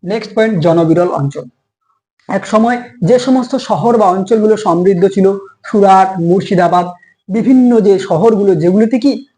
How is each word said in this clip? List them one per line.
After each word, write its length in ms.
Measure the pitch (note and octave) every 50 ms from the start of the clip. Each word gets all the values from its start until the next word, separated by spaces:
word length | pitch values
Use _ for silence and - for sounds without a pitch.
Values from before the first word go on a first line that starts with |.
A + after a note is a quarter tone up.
| -
নেক্সট 320 | F3 G3+ A#3 A3 - -
পয়েন্ট, 240 | A3+ A3 A3+ A3 F3
জনবিরল 480 | D3+ E3+ E3 E3+ E3+ D#3+ D#3+ E3+ F3 F3+
অঞ্চল। 360 | D#3+ D#3+ C#3+ C#3 - D3+ C#3+ - _ _ _ _ _ _ _ _ _ _ _ _ _ _ _ -
এক 200 | - G3 - -
সময় 340 | - A3 A3 A#3 B3 A#3+ A#3+ - - - -
যে 160 | D#3+ B3 B3
সমস্ত 360 | B3 C4+ B3+ C4 A#3+ - -
শহর 420 | B3+ - - - D3 D#3+ A#3 A#3 A#3
বা 80 | G#3+
অঞ্চলগুলো 520 | F#3+ F3+ G3 F#3+ F#3+ A#3 A3 G#3 G#3+ G#3+ G#3
সমৃদ্ধ 500 | - G3 E3+ E3+ F3+ F#3+ G3+ F3 F#3 G3
ছিল, 260 | F#3+ G3+ F#3+ F#3+ G3 G3 - - _ _ _ -
সুরাট, 480 | - G#3+ G3 G3 F#3+ F#3+ F#3+ F#3+ F#3+ F#3
মুর্শিদাবাদ, 680 | E3+ E3+ F3 G3 F3+ - G#3 F3 F3+ E3+ F3+ F3+ F3+ F3 - - _ _ _ _ _ -
বিভিন্ন 500 | F#3 A3+ G#3+ A#3+ C4+ B3+ B3+ B3 A#3+ A3+
যে 200 | F#3+ G3+ G3 F#3
শহরগুলো 560 | - - E3+ D#3 F#3 A#3 A3+ G3 G3+ G3 F#3
যেগুলোতে 440 | D#3 D#3 F3 F#3 G#3 A3 A3 A#3+ B3+
কি 260 | A3 C#4 B3 A3+ - _ _